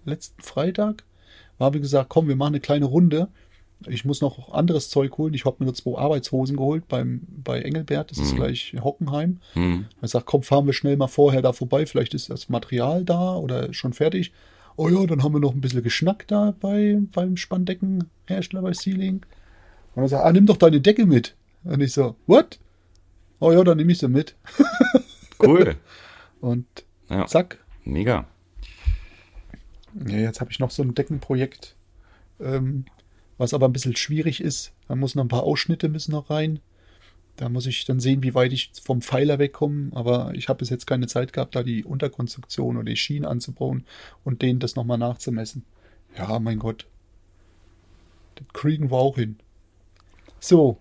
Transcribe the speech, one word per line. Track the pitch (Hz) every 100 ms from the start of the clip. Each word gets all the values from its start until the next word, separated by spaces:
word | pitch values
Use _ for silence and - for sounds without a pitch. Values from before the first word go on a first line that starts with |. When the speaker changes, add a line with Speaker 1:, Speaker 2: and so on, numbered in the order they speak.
Speaker 1:
letzten | 143 151 - -
Freitag, | - - 165 180 208 214 _ _ _ - - _
haben | 135
wir | 147
gesagt, | 139 139 131
"Komm, | - 156
wir | 135
machen | 143
eine | 147
kleine | - 147 139
Runde." | 147 175 151 185 _ _ _ _ _ -
Ich | 113
muss | 131 143
noch | 139 131 127
anderes | 147 170 156 -
Zeug | 143 135 -
holen. | 156
Ich | 147
hab | 131 -
mir | 131
nur |
zwei | 123 - 120
Arbeitshosen | 143 147 - 131 131 139
geholt | 135 160 -
beim, | 127 127 123 -
bei | - 131 123
Engelbert. | 120 156 147 147 151
Das | 139
ist | 143
Speaker 2:
Mhm. | 127
Speaker 1:
gleich | 131 123 -
in | 123
Hockenheim. | 117 214 147 143 165 180 -
Speaker 2:
Mhm. | 165 90 87 107 _
Speaker 1:
Ich | 113
sag, | 120 -
"Komm, | 143
fahren | - 143 139
wir |
schnell | 131 143 143
mal | 131
vorher | - 143 135
da | 127
vorbei. | 123 123 139 156
Vielleicht | - 120
ist | - -
das | 127 -
Material | 120 - 123 127 175
da | 180 175 185 185
oder | 147 127 127
schon | - 127
fertig." | - 156 123 87 _ - _ - -
Oh | 160
ja, | 185 190
dann | 156
haben | 143
wir | 147
noch | 143
ein | 131
bisschen | 131 127
geschnackt | 117 - 165 202 -
da | 208 208 202
bei, | 196 208 208 208 202
beim | - 185 180
Spandeckenhersteller, | - 185 180 185 190 190 170 _ - 185 175 190
bei | 185
Sealing. | 175 - 190 190 190 - - - - - - -
Und | -
er | 131
sagt, | 139
"Ah, | 160
nimm | 175 208
doch | 202
deine | 165 151
Decke | 165 214 208
mit." | 127 - _ _ _
Und | 175 143
ich | 135
so, | 139 127 110 -
"What?" | 226 339 - - _ _ _ _ _ _ _
"Oh | 160
ja, | 170
dann | 180 160
nehm | 165
ich | 175
sie | 131
mit." | 131 156 _ - -
<laughs> | 285 679 740 - - - - -
Speaker 2:
Cool. | - 170 190 76 _ - - - - _
Speaker 1:
Und | 127 120 123 - _ _ _
Speaker 2:
Ja. | 95 -
Speaker 1:
zack. | 160 180 - - -
Speaker 2:
Mega. | - 71 107 101 - _ _ - - - - - - - _ - - - - - _ 214
Speaker 1:
Ja, | 120 104
jetzt | 113 110
hab | 120
ich | -
noch | 127
so | -
ein | 131 120
Deckenprojekt, | 139 147 - 131 127 - - _ _ _ _ _ _ _
ähm, | 131 135 131 139 131 _ _ _ _ -
was | 123
aber | 147 131
ein |
bisschen | 123 127 117
schwierig | - 151 160 135
ist, | 165 135 - _ _
da | 127
muss | 135
noch | 139
ein | 123
paar | 120
Ausschnitte | - - - 165 160
müssen | 151 151
noch | 151 143
rein. | 151 156 156 _ _ _ _ - _ _ -
Da | 123
muss | 123 123
ich | 123
dann | - 131
sehen, | 127 135
wie | 131
weit | 123 127
ich | 127 - -
vom | - 127
Pfeiler | - 131 143 143
wegkomme. | 143 - 151 147 139
Aber | 127 120 123 127
ich | - -
habe | 127
bis | 120
jetzt | 123 -
keine | 135 120
Zeit | 123 127
gehabt, | - 131
da | 131
die | 123 113
Unterkonstruktion | - 135 143 - 120 - - - 123 120
oder | 113
die | 110
Schienen | - 143
anzubauen | 151 123 - 127 131 127 - - - -
und | - 123
denen | 131 127
das | 123
nochmal | - 120 120
nachzumessen. | 120 120 - 113 110 135 - _ _ _ _ -
Ja, | 92 113
mein | 113 110
Gott. | 113 110 - _ _ _ _ _ _ _ _ _ _ - _ _ _
Das | - 139
kriegen | - 147 156 143
wir | 127
auch | 135 135
hin. | 110 107 _ _ _ _ _ _ _ - - -
So. | - 175 143 110